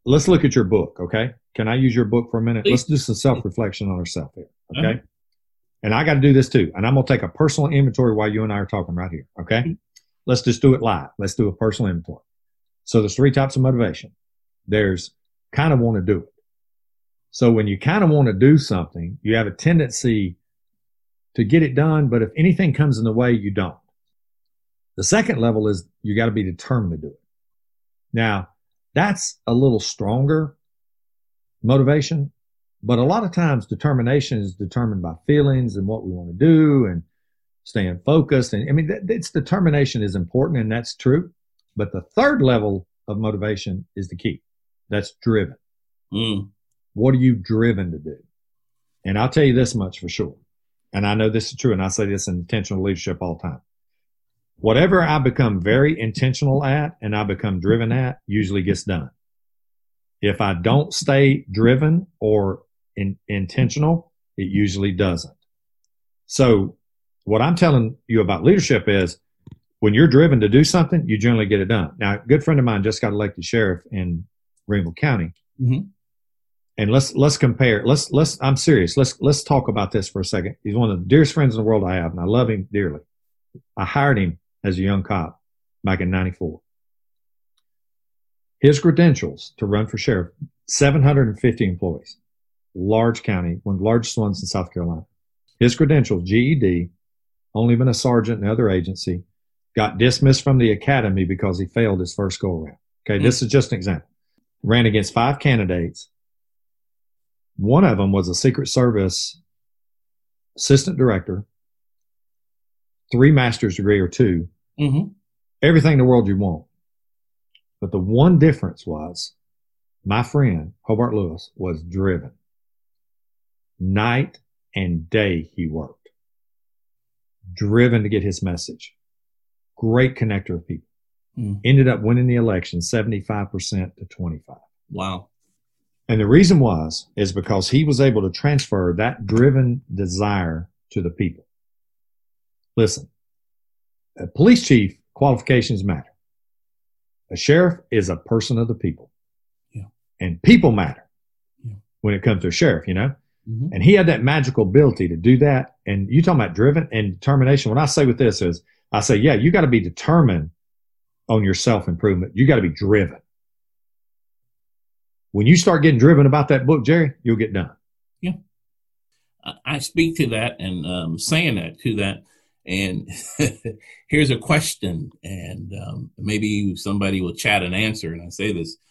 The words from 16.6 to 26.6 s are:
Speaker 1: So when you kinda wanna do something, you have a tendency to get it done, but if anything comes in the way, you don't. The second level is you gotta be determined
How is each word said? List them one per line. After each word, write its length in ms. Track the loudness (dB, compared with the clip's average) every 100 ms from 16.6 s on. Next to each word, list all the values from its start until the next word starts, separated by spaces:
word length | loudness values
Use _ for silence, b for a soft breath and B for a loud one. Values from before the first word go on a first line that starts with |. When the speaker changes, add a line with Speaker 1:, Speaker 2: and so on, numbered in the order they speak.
| _ _ _ _ _ _ _
Speaker 1:
So 220 | 0 2
when 140 | 4 0
you 100 | -2
kinda 300 | 0 2 2
wanna 260 | 4 2
do 240 | 4 6 6
something, 640 | 4 -4 -4 -8 -12 -6
you 140 | -2 0
have 100 | -2
a 40 |
tendency 840 | -2 0 2 0 -2 -2 0 -2 -8 _ _ _ _ _ _ _ _ _
to 100 | -4
get 180 | 2 2
it 120 | 2
done, 340 | 2 2 2 2
but 120 | 0
if 100 | -2 2
anything 380 | 2 2 0
comes 240 | 2 0 0
in 60 |
the 80 | 0
way, 200 | 0 0
you 180 | 0 -2
don't. 280 | -4 -6 -8 _ _ _ _ _ _ _ _ _ _ _ -8
The 60 |
second 380 | 0 0 0 -2
level 260 | -2 0 -2
is 220 | -4 -8 _
you 120 | -6
gotta 160 | -2 -2
be 120 | -2
determined 500 | -6 -8